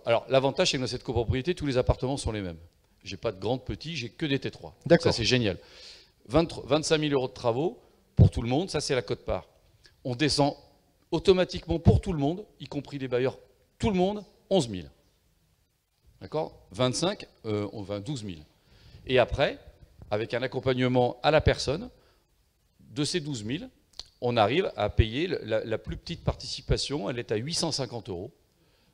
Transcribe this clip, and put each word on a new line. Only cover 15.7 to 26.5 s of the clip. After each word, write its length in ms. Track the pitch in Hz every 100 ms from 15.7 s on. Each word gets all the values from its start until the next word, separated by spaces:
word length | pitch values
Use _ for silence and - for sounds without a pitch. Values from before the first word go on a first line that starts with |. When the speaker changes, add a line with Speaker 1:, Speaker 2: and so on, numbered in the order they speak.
| _ _ _ _ -
Speaker 1:
D'accord ? 480 | 98 151 165 - -
Vingt-cinq, 560 | 92 127 113 170 208 - _ 110
euh, 200 | 104 104
on 100 | 117
va 180 | 95 104
douze 260 | 101 139 104
mille. 180 | 80 - _ _ _ - - -
Et 120 | 127
après, 380 | 110 - 165 277 - - - - -
avec 220 | 107 110
un 80 | 120
accompagnement 760 | 131 135 131 127 127 127 120 -
à 80 | 147
la 80 | 151
personne, 500 | 151 123 - 156 247 - _ _ _ _ _ _ _ _ -
de 120 | 113 147
ces 160 | 180
douze 240 | 147 127 104
mille, 240 | 151 254 _ _ - - -
on 160 | 240 240
arrive 340 | 104 151 202 -
à 120 | 104
payer 380 | - 113 123 180
le, 120 | 139
la, 200 | 110 110
la 140 | 117 110
plus 200 | - 165
petite 260 | - 170
participation, 840 | - - -